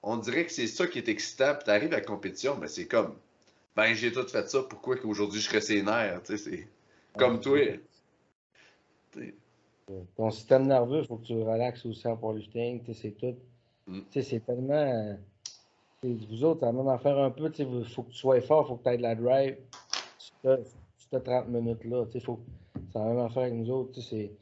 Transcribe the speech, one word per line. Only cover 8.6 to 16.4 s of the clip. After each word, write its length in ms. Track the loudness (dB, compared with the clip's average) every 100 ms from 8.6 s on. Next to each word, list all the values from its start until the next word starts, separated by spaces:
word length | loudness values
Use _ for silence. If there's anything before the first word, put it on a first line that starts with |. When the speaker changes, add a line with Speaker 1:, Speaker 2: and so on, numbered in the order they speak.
| -20 _ _ _ _
Speaker 1:
T'sais. 220 | -16 -16 -16 _ _ _ _ -14 -14 -12
Speaker 2:
Ton 160 | 0 0
système 360 | 0 6 8 8
nerveux, 360 | 6 6 0
faut 140 | -2 -8
que 80 |
tu 80 | -4
le 100 | -2
relaxes 420 | 0 0 0 -4
aussi 220 | -10 -4 -4
en 100 | -2
powerlifting, 680 | -4 -4 -6 -4 -4 -4
tu 100 | -10
sais, 80 | -10
c'est 100 | -10
tout. 260 | -6 -6 -6 -16 _ _ _ -12
Speaker 1:
Mm. 120 | -12
Speaker 2:
Tu 60 | -6
sais, 100 | -6
c'est 180 | -2 -4
tellement, 720 | -4 -4 0 2 2 0 -4 -8 -14 _ -20 -20 _ _ _ _
tu 80 | -4 -4
sais, 80 | -6
vous 140 | 0